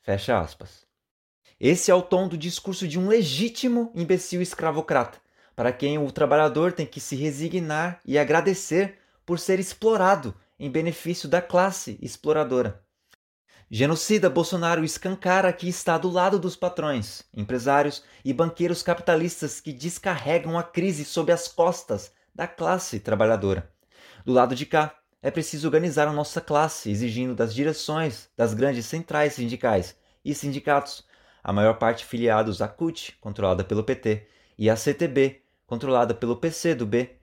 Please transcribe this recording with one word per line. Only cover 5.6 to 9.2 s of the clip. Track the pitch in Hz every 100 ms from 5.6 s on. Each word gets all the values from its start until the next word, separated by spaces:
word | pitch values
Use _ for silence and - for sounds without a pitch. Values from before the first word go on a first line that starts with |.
| 120
quem | 127 139 151
o | 143
trabalhador | - 143 147 156 143 175
tem | 175 151
que | -
se | - 135
resignar | 151 139 160 175 160 151 175 175
e | - 139
agradecer | 143 160 190 180 - 165 196 - _ _